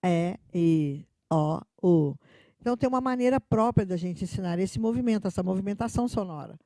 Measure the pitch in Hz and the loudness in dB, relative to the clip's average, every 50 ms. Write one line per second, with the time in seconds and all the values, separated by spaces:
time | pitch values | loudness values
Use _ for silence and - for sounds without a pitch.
0 | - 185 175 165 170 175 185 - _ _ _ 180 170 165 165 160 151 147 139 143 | 2 2 2 2 2 0 -4 -6 _ _ _ 2 4 4 4 4 2 0 -2 -6
1 | - _ _ _ _ _ - 160 151 151 156 - - _ _ _ - 180 175 165 | -10 _ _ _ _ _ 0 2 2 2 -2 -4 -6 _ _ _ 2 4 4 6
2 | 151 143 139 - _ _ _ - _ _ _ _ - 240 240 240 - 254 254 254 | 4 2 -2 -6 _ _ _ -20 _ _ _ _ -4 -4 -2 0 0 0 0 0
3 | 262 262 254 254 247 247 254 269 - _ - 220 220 240 240 - 214 190 180 175 | 0 0 0 2 2 2 2 2 0 _ 2 2 2 4 4 2 0 2 -2 -4
4 | 170 180 175 151 202 175 - - 190 180 170 175 185 190 - - 220 226 233 240 | -2 -4 -4 -4 -6 -6 -6 -4 -4 -2 -2 -2 -2 -2 -2 -2 -2 -2 0 0
5 | 254 240 220 214 - 190 175 - 180 180 190 190 196 202 202 196 226 233 - - | 0 0 0 0 0 -4 -4 -2 -2 -2 -2 -2 -2 -4 -4 -4 -4 -4 -2 -2
6 | 240 240 - - 208 185 165 151 139 120 - 151 _ | -2 -2 -2 -4 -4 -4 -6 -10 -12 -12 -16 -18 _